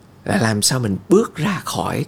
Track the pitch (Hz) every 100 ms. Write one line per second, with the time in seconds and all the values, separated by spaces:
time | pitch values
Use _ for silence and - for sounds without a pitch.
0 | - - - 101 110 107 - 131 113 92
1 | - 196 226 - 208 165 - 98 92 101